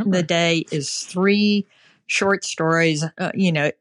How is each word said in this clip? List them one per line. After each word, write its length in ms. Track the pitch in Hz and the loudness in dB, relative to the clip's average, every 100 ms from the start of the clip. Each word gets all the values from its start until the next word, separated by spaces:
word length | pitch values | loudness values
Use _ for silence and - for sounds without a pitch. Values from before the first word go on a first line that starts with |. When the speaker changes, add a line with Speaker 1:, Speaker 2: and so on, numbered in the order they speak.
| 214 | 0
Speaker 1:
the 80 | 185 | 0
Speaker 2:
remember. 80 | 156 | 0
Speaker 1:
day 380 | 170 170 165 - | 0 2 0 -2
is 280 | 156 139 - | -6 -6 -10
three 680 | - 185 196 208 208 208 - _ _ _ - | -8 -2 2 2 2 2 -2 _ _ _ -6
short 400 | - 196 196 - | -2 0 0 -4
stories, 580 | - 160 165 165 151 160 - | -4 0 2 2 0 -4 -4
uh, 140 | 180 | -6
you 180 | - 185 | 0 0
know, 200 | 156 147 - | 2 -2 -4